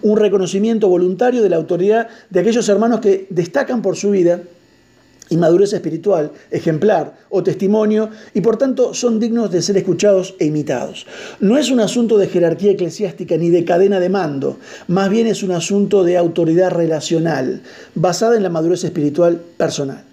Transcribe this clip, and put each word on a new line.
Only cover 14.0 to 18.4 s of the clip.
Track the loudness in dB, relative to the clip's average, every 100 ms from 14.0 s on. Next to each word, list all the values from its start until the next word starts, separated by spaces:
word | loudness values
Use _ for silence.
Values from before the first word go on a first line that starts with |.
de | 0
mando, | 0 -2 -4 -6 -8 -16 -20 -4
más | 0 0
bien | 0 0
es | -2
un | -2
asunto | -4 -2 -2 2 2
de | 2 2
autoridad | 0 0 0 2 2
relacional, | 0 -2 -2 -2 -2 0 -2 -4 -6 -12 -20 -14
basada | -2 -2 0 2
en | 2